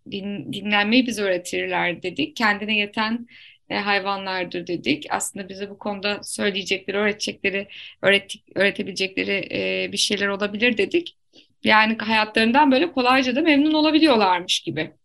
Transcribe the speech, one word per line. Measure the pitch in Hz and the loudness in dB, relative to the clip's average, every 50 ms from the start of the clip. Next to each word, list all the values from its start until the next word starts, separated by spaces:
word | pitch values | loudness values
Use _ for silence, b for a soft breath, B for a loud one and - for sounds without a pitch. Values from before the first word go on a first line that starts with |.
| _ - | _ -12
din-, | - 202 190 202 202 202 - - - | -10 -10 -8 -8 -8 -10 -8 -10 -10
dinlenmeyi | 196 196 208 208 202 208 208 226 262 240 233 | -8 -4 0 0 2 2 4 4 2 2 2
bize | 226 208 | -2 -2
öğretirler | 208 196 180 175 175 - - 180 185 185 180 175 170 175 175 170 - | -2 0 -2 -2 -4 -6 -6 -6 -4 -4 -2 -2 -2 -2 -4 -4 -8
dedik. | 185 175 - - - - | -8 -6 -4 -6 -6 -2
Kendine | - 233 214 202 202 214 208 220 208 | 0 0 0 0 0 -2 -2 -2 -2
yeten, | 208 202 - 226 214 220 226 240 233 B B B B B B B _ - | -2 -2 -2 -4 -2 -2 -2 -4 -6 B B B B B B B _ -6
e, | 196 202 | -6 -4
hayvanlardır | 202 202 202 202 190 196 202 196 190 190 190 185 180 175 - 180 175 175 | 0 0 0 0 0 -2 -4 -4 -4 -4 -4 -4 -4 -4 -6 -8 -6 -6
dedik. | 175 160 - - 147 151 - - | -6 -4 -2 -2 -2 -2 -4 -8
Aslında | - 196 196 - - 196 196 185 | -8 -6 -6 -8 -8 -10 -12 -12
bize | 190 190 202 202 | -12 -12 -12 -12
bu | 202 - | -12 -10
konuda | - 214 202 196 190 208 208 196 - | -8 -8 -6 -4 -4 -4 -4 -6 -8
söyleyecekleri, | - - - 214 208 190 196 185 170 196 190 - - 190 202 | -10 -6 -2 -2 -2 -2 -2 -2 -2 -4 -4 -2 -4 -2 0
öğretecekleri, | 214 208 202 208 - - 202 - - 196 185 196 202 196 B B B B B _ | 0 0 0 -2 -6 -8 -6 -4 -4 -4 -2 -4 -6 -8 B B B B B _
öğrettik-, | - 190 196 196 196 - - - _ - - | 2 4 4 4 2 -2 -12 -18 _ -8 -2
öğretebilecekleri, | - 190 202 190 - 202 196 190 185 190 190 190 190 185 196 202 190 - - | 0 0 2 0 -2 -6 -6 -4 -4 -4 -4 -4 -4 -4 -2 -2 -4 -4 -4
e, | - 196 190 185 190 185 185 - | -4 -4 -2 -2 -2 -2 -4 -4
bir | 196 202 | -2 -2
şeyler | - - 208 196 202 202 | -2 0 0 0 0 -2
olabilir | 202 190 208 202 202 208 226 247 240 208 | 0 -2 -2 -4 -2 0 0 2 2 2
dedik. | 196 - - 175 170 - - _ _ _ b b b b _ _ - | 0 0 0 0 -2 -4 -8 _ _ _ b b b b _ _ 2
Yani | 214 214 214 220 220 226 220 | 4 6 6 6 4 2 -2
hayatlarından | 220 214 226 220 214 214 - 226 226 226 233 277 302 277 | -2 0 0 2 0 2 2 2 4 6 6 6 6 6
böyle | 262 254 339 - | 6 4 2 0
kolayca | - 262 247 247 262 262 269 254 247 | 0 0 2 4 4 4 2 2 0
da | 269 | 2
memnun | 330 339 294 277 285 311 311 | 4 4 4 6 4 4 4
olabiliyorlarmış | 311 302 311 302 311 311 311 254 220 208 185 180 175 175 180 - - | 4 4 4 4 6 6 6 6 6 4 4 2 2 0 -2 -4 -4
gibi. | - 170 143 147 160 - - _ | -4 -4 -4 -4 -6 -6 -8 _